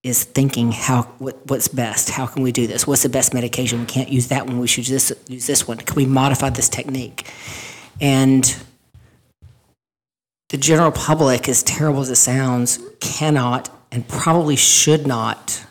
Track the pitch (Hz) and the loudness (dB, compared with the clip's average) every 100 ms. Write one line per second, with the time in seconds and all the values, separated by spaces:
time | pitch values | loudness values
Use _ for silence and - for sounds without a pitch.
0 | 127 117 - 139 135 120 117 113 - 127 | -2 -4 -2 0 0 2 0 0 0 0
1 | 117 - 131 - - 131 - 131 117 101 | 0 -8 -10 -10 -6 -4 -2 -2 -2 -2
2 | - - 127 - 127 120 117 104 - 139 | -4 -4 -4 -2 0 0 -2 -2 0 0
3 | 135 131 127 127 120 123 127 117 117 131 | 0 0 0 0 -2 -2 -2 -4 -2 -4
4 | 131 131 120 135 131 123 120 - 120 135 | 0 0 0 -2 -2 -4 -2 -2 -2 -2
5 | - 135 - 127 - 139 - 117 - 151 | -2 -4 -12 -10 -2 -2 -2 -8 -4 0
6 | 135 135 135 131 135 123 - - 131 131 | 2 4 4 2 0 0 -2 -2 -6 -8
7 | 120 - - - - - - - - - | -8 -14 -16 -18 -16 -14 -16 -18 -20 -2
8 | 143 135 135 135 127 - - _ _ - | 2 4 6 4 2 -4 -12 _ _ -20
9 | _ _ _ _ - _ _ _ _ _ | _ _ _ _ -20 _ _ _ _ _
10 | _ _ _ _ _ 147 139 156 160 - | _ _ _ _ _ -2 2 4 4 0
11 | - 156 139 123 131 127 - - 151 139 | 0 2 4 2 0 0 0 0 0 0
12 | 131 117 - 131 131 123 123 - - - | 0 0 2 2 2 0 0 -4 -8 -10
13 | - - 156 147 123 127 - - _ 120 | -8 -2 2 2 2 -2 -6 -18 _ -8
14 | 113 135 165 170 151 135 - - - 156 | -6 -2 2 2 2 4 4 4 4 2
15 | 143 120 113 - - - - | 2 -2 -2 -6 -8 -12 -12